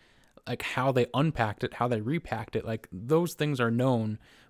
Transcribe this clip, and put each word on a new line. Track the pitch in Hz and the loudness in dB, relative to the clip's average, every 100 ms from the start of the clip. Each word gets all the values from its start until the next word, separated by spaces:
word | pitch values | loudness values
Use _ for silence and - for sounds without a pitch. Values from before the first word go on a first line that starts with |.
| _ _ _ - - | _ _ _ -16 -8
like, | 117 | -8
how | - - 135 | -4 0 2
they | 131 120 | 4 2
unpacked | 123 156 - 110 - | 2 2 2 -2 -2
it, | 127 - | -6 -2
how | 120 | 0
they | 113 | 0
repacked | 110 160 - 113 110 110 | -2 -4 -4 -8 -4 -6
it. | - | -4
Like, | 113 - | -6 -8
those | 90 117 160 175 | -8 2 2 2
things | - 151 131 | -2 -2 2
are | 117 | 2
known, | 117 131 120 107 107 - - | 2 2 2 0 -4 -10 -20